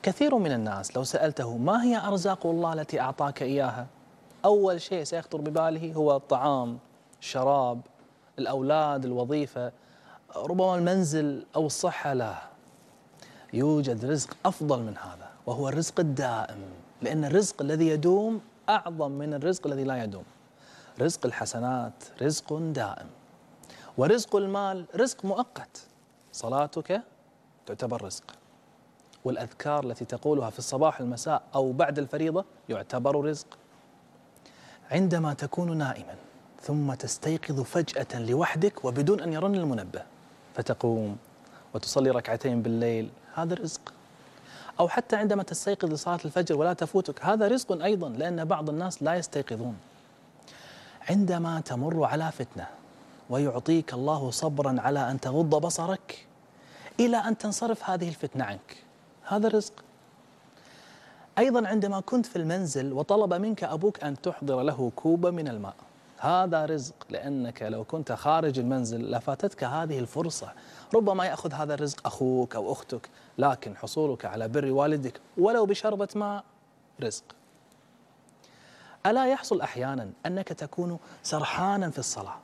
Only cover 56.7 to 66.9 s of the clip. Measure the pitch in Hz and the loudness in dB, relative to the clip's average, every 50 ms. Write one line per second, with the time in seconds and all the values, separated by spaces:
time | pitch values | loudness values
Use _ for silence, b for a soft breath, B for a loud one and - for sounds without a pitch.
56.7 | B B B B B B 233 240 233 226 208 226 220 - - 214 202 - 240 233 | B B B B B B 4 4 4 2 2 0 -2 -2 -2 -4 -4 -2 0 -2
57.7 | 226 - - - 185 180 175 170 156 - - 143 - 135 127 104 101 101 - - | -2 -2 -2 -2 -2 -2 -2 -4 -4 -6 -8 -6 -4 -4 -4 -4 -6 -10 -12 -18
58.7 | - - - - - - - _ - - - - 196 214 208 226 214 214 208 - | -20 -20 -20 -20 -20 -20 -20 _ -20 -20 -6 -2 0 2 2 4 4 2 0 0
59.7 | - - - - - - _ - _ - - - - - _ - B B B B | -10 -18 -20 -20 -20 -20 _ -20 _ -20 -20 -20 -20 -20 _ -20 B B B B
60.7 | B B B B B B B B B B B B B - 226 269 240 240 226 185 | B B B B B B B B B B B B B 4 4 6 6 4 2 4
61.7 | 208 220 202 202 202 190 190 - - 254 233 - - 180 165 160 170 190 190 160 | 2 2 2 2 -2 -4 -4 0 2 2 2 2 -2 -2 0 0 0 0 -2 -2
62.7 | 139 143 127 139 131 135 156 - 202 208 214 185 175 175 202 220 220 - 185 151 | -2 -2 -2 -2 -2 -2 2 4 4 4 6 4 2 0 0 -2 -2 -2 -2 -4
63.7 | 156 160 170 208 208 - - 147 143 127 - 180 165 - 143 139 135 127 127 151 | -2 2 2 0 0 0 -4 -4 -4 -2 -4 -4 -4 -2 -2 0 0 2 2 0
64.7 | 139 123 131 120 - - - 160 165 170 170 180 175 170 156 143 117 107 101 95 | 0 0 -2 -2 -2 0 2 4 4 6 4 2 0 0 -4 -4 -4 -6 -8 -10
65.7 | - - - - - - - - - - - 143 170 180 185 185 165 160 156 151 | -12 -14 -20 -20 -20 -20 -20 -20 -16 -4 0 2 4 4 4 4 2 0 2 0
66.7 | 160 151 127 139 | -2 -4 -4 -8